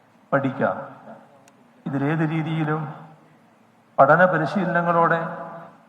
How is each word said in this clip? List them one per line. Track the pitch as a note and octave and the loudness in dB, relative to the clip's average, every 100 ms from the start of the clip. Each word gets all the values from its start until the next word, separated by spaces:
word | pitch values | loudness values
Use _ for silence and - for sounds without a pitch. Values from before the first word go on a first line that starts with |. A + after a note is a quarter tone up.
| _ _ _ | _ _ _
പഠിക്കാം. | C#3 C3+ B2 G#2+ F#2+ F#2 - - - - - - _ _ _ - | 0 0 0 -2 -2 -8 -16 -20 -20 -20 -20 -20 _ _ _ -6
ഇതിലേത് | C#3 C#3 D#3+ D#3+ | -2 0 0 0
രീതിയിലും | D#3+ D#3 D#3+ D3+ D#3 D3 - - - - _ _ _ _ _ _ - | 0 -2 -2 0 -2 -4 -10 -18 -20 -20 _ _ _ _ _ _ 0
പഠന | C3+ D#3+ F3+ | 4 6 4
പരിശീലനങ്ങളോടെ | E3 D#3 G3+ E3+ E3+ E3+ E3+ E3 E3 E3 - - - - - | 2 0 -2 0 0 2 2 2 2 -2 -10 -12 -14 -18 -20